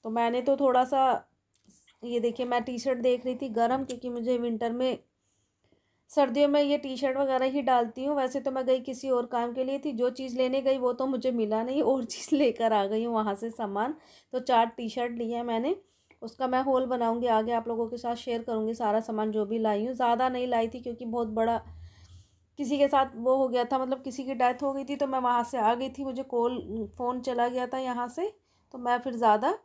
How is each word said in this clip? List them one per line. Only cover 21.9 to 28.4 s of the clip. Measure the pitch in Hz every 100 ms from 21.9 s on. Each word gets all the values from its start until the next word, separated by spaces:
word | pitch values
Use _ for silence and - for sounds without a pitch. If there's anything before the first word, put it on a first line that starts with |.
| - - - _ _ _ -
किसी | 269 277
के | 277
साथ | 285 262 226
वो | 233 262
हो | 262
गया | 240
था, | 240 262
मतलब | 262 262
किसी | 269 262
की | 254
डेथ | 262 247 254
हो | 285
गई | 277
थी, | 269 285
तो | 277
मैं | 262
वहाँ | 247 240
से | 240 247
आ | 214
गई | 240 262
थी, | 262
मुझे | 269 247
कॉल, | 262 240 233 247 - 220 208
फ़ोन | - 247 254
चला | 247 240 240
गया | 254 247
था | 262
यहाँ | 262 240 240
से, | 240 392 -